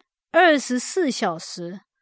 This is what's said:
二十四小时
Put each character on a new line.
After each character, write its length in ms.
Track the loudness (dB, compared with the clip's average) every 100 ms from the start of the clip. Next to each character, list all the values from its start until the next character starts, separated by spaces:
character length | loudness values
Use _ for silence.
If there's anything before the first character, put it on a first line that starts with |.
| _ _ _
二 260 | 4 6 4
十 200 | 0 -4
四 320 | -4 -2 -2
小 260 | -2 -4 -4
时 440 | -10 -12 -12 -12 -18 _